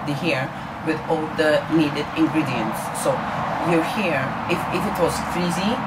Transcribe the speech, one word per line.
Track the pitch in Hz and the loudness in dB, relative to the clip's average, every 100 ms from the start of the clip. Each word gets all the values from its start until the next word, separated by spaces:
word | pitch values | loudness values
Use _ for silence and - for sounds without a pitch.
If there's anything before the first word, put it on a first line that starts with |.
the | 151 | -4
hair | 143 170 131 131 - - - 160 | -2 0 0 -2 -6 -10 -6 -4
with | 156 - | -2 0
all | 160 156 160 | -2 0 2
the | 156 147 147 | 4 4 4
needed | 160 147 143 147 | 4 4 0 -2
ingredients. | 156 147 156 135 120 110 - - - | 2 2 2 0 0 -2 -4 -6 -2
So | 147 127 - - - - 170 | 0 0 -2 -4 -2 -2 2
your | 165 | 2
hair, | - 220 180 139 135 - - | 2 0 0 0 -2 -2 -2
if, | 170 160 170 | -2 -2 -2
if | |
it | 202 - | 0 2
was | 156 - - | 0 0 -2
frizzy | 175 175 180 202 262 | 0 0 0 0 0